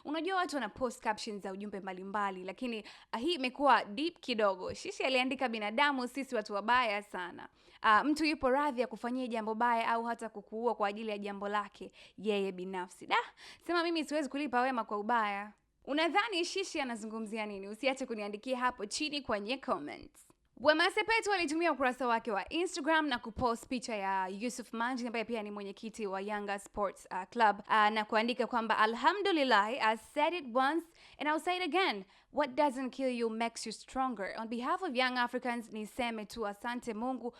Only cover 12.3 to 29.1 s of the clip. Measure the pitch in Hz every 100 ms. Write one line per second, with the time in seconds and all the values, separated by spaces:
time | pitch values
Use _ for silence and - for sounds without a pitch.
12.3 | 202 196 185 185 185 185 - - 440 -
13.3 | - - - - 339 339 330 277 294 277
14.3 | 277 294 247 262 240 208 208 214 233 208
15.3 | 202 208 - _ _ - 294 330 392 440
16.3 | 349 349 381 370 311 262 226 220 220 214
17.3 | 226 208 196 196 220 262 269 262 220 202
18.3 | 208 262 247 254 247 220 - 302 285 262
19.3 | 208 208 262 254 175 143 82 - - -
20.3 | _ _ - 294 311 370 427 415 453 392
21.3 | 381 311 320 339 262 262 247 247 233 233
22.3 | 196 - 320 349 330 285 320 302 240 226
23.3 | - 247 226 - 254 - 208 190 190 185
24.3 | 196 240 240 202 226 240 262 240 233 220
25.3 | 233 208 208 196 196 226 233 202 190 202
26.3 | 208 202 202 - 214 190 - - 185 190
27.3 | 240 214 202 - 214 214 220 208 220 233
28.3 | 247 220 240 220 208 214 233 285